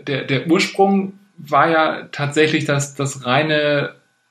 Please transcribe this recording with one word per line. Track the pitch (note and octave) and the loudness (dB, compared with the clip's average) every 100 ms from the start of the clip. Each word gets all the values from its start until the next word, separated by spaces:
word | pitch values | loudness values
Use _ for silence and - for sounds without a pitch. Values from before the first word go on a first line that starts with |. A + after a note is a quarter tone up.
| - | -6
der, | C3 | -6
der | - C3+ E3+ | -2 -4 0
Ursprung | F3+ - - G3 G3 F#3+ - _ _ | 0 0 2 2 2 -2 -10 _ _
war | D3 C#3+ D#3+ | -2 2 4
ja | D#3+ D#3 - - | 2 0 -2 -10
tatsächlich | - C#3+ D3+ D#3 D#3 | -6 -4 2 2 2
das, | C#3 C#3+ C#3 - | 0 -2 -2 -6
das | C3+ C3+ B2 | -6 -6 -2
reine | C3 D#3 D3+ D3 D3 - - _ _ _ | 0 2 0 2 0 -2 -10 _ _ _